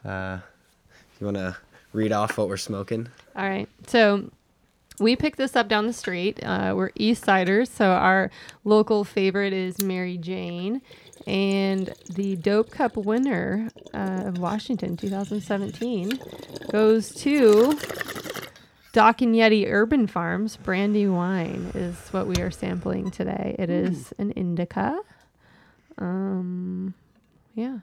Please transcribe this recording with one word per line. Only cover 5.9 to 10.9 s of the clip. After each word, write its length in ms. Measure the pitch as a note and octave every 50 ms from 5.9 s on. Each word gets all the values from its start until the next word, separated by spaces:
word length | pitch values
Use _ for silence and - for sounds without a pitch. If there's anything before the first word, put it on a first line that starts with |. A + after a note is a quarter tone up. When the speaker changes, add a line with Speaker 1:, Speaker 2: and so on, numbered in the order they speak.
| A#3+
Speaker 2:
street. 460 | - - - F3+ F3 F3 G3+ - - -
Uh, 300 | - F3+ F#3+ F#3 F#3 G3
we're 140 | F#3+ F#3+ F#3+ -
East 300 | - G#3+ G#3+ A#3+ - -
Siders, 440 | - G3 F#3+ F#3 F3+ G3 G#3 B3+ B3
so 220 | - - A3 F#3+
our 400 | F#3 F#3 - F#3 F#3+ F#3+ F#3 F#3+ - - - - - _ _
local 400 | G#3 G#3+ G#3+ G#3+ - A3 G#3 G#3
favorite 500 | - - G#3+ F#3+ F#3+ F#3 G3+ G3+ G3 F#3+
is 280 | F#3+ F#3 F#3 F3+ - G3
Mary 340 | F#3+ F#3 F#3 F#3 F3+ F3+ F3+
Jane. 640 | E3 E3+ F#3+ F#3 F3+ F3 F3 F3 F3+ G3 A3+ C4+ _ _